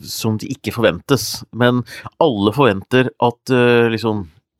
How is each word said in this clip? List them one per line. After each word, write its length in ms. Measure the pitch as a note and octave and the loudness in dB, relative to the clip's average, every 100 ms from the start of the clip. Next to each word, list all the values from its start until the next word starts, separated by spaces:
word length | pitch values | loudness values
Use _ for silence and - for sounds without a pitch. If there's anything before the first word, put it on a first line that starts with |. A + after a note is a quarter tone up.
som 340 | - - A2+ G#2+ | -8 -6 -4 -4
det 140 | - | -6
ikke 220 | C3 G#2 A#2 | -10 -8 0
forventes. 680 | G#2+ E2 - C3+ - - - | 0 0 -2 -2 -2 -10 -12
Men 320 | A2 B2 B2 A#2+ - - - | 0 0 0 -4 -14 -18 -2
alle 320 | D3+ G#2 G2+ | 0 2 0
forventer 560 | G#2 B2+ G2 - B2+ B2 - | 2 2 2 0 0 0 0
at, 300 | A#2+ - - | -2 -2 -2
eh, 400 | B2 B2 A#2+ A#2 | 2 4 4 2
liksom, 380 | A2 A2+ G#2+ E2+ _ _ | 0 -2 -4 -8 _ _